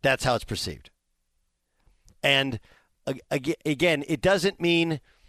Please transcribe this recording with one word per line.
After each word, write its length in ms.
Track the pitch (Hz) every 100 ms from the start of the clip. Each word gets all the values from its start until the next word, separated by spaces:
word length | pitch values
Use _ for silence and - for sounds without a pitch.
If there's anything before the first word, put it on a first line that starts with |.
That's 220 | 135 131
how 120 | 127 117
it's 80 |
perceived. 460 | - 104 - 85 - _ _ _ _ _ _ _ _ _ _ _ - _
And 380 | 143 139 135 113 _ - _ _ -
ag-, 140 | 135 -
ag-, 260 | 147 131 170
again, 400 | 156 143 175 151 143
it 140 | 143
doesn't 400 | 180 196 175 -
mean 400 | 170 170 165 156 _ _